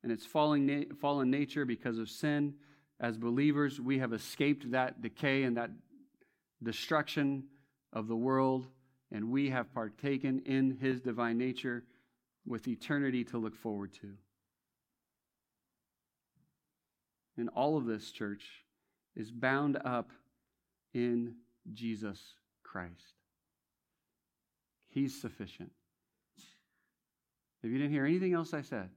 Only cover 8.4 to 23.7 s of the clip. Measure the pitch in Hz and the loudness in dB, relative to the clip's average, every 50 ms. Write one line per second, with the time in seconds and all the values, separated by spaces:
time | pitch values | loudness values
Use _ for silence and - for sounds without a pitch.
8.4 | 135 131 131 131 127 131 - _ _ _ _ _ _ _ - 107 107 113 123 139 | 6 4 4 2 -2 -6 -16 _ _ _ _ _ _ _ -6 -4 -2 0 0 2
9.4 | 139 139 131 127 120 98 - 120 113 107 104 - - 143 139 135 139 135 131 131 | 2 2 0 0 -2 -2 -4 -6 -6 -6 -8 -4 -2 -2 -2 0 0 0 0 0
10.4 | - - 135 135 135 131 131 - 131 131 131 127 127 127 113 113 120 117 117 117 | 0 0 2 4 4 2 2 0 0 0 0 0 -2 -4 -2 0 0 0 2 2
11.4 | 127 127 123 123 - 131 120 120 117 _ _ _ _ _ _ _ _ _ _ _ | 0 0 -2 -2 -4 -4 -4 -4 -8 _ _ _ _ _ _ _ _ _ _ _
12.4 | _ - 120 110 - 127 117 - - - 151 143 143 139 127 123 120 117 - 120 | _ -6 -6 -4 -2 -4 -4 -4 -2 -2 0 0 2 2 0 0 -2 -2 -4 -4
13.4 | 110 110 107 - - 117 104 101 98 98 - - - 101 101 101 _ _ _ _ | -4 -4 -6 -6 -6 -6 -4 -4 -6 -8 -12 -14 -16 -16 -16 -18 _ _ _ _
14.4 | _ _ _ _ _ _ _ _ _ _ _ _ _ _ _ _ _ _ _ _ | _ _ _ _ _ _ _ _ _ _ _ _ _ _ _ _ _ _ _ _
15.4 | _ _ _ _ _ _ _ _ _ _ _ _ _ _ _ _ _ _ _ _ | _ _ _ _ _ _ _ _ _ _ _ _ _ _ _ _ _ _ _ _
16.4 | _ _ _ _ _ _ _ _ _ _ _ _ _ _ _ _ _ _ _ - | _ _ _ _ _ _ _ _ _ _ _ _ _ _ _ _ _ _ _ -4
17.4 | 117 113 - - 131 147 156 151 127 117 110 104 107 - - - 110 104 101 101 | -4 -2 0 0 2 2 2 2 2 0 -2 -4 -4 -12 -8 -6 -4 -4 -4 -6
18.4 | - - - - _ _ _ _ _ _ _ _ _ _ _ - 110 107 120 117 | -10 -20 -20 -20 _ _ _ _ _ _ _ _ _ _ _ -10 -10 -10 -6 -2
19.4 | 120 131 135 139 147 147 135 131 - 127 123 120 113 - - - _ _ _ _ | 0 2 2 2 2 2 0 0 0 -2 -2 -2 -4 -6 -12 -20 _ _ _ _
20.4 | _ _ _ _ _ _ _ _ _ _ _ 120 120 120 120 120 120 120 117 - | _ _ _ _ _ _ _ _ _ _ _ 0 2 2 2 2 0 -2 -6 -14
21.4 | - _ _ _ _ - 110 107 117 117 110 104 110 104 98 - - - - _ | -20 _ _ _ _ -16 -12 -6 -4 -4 -4 -4 -4 -6 -8 -8 -14 -20 -20 _
22.4 | _ _ _ _ _ - - 95 90 87 87 - - - _ _ _ _ _ _ | _ _ _ _ _ -12 -8 -8 -8 -8 -12 -18 -20 -20 _ _ _ _ _ _
23.4 | _ _ _ _ _ _ | _ _ _ _ _ _